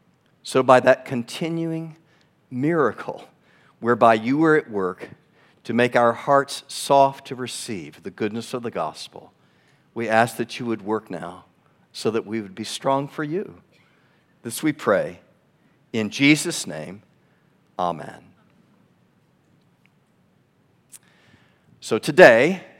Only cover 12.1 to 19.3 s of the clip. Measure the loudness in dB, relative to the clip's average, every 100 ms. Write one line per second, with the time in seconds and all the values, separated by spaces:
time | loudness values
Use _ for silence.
12.1 | -4 -6 -8 -10 -12 -12 -6 -2 -2 -4
13.1 | -10 -8 -8 -10 -16 _ _ _ _ _
14.1 | _ _ _ -14 -6 -4 -2 0 0 -2
15.1 | -10 _ _ _ _ _ _ _ -6 -6
16.1 | 0 2 2 0 -8 -10 -12 -14 -16 _
17.1 | _ _ _ _ _ _ -6 -6 -6 -12
18.1 | -18 -20 _ _ _ _ _ _ _ _
19.1 | _ _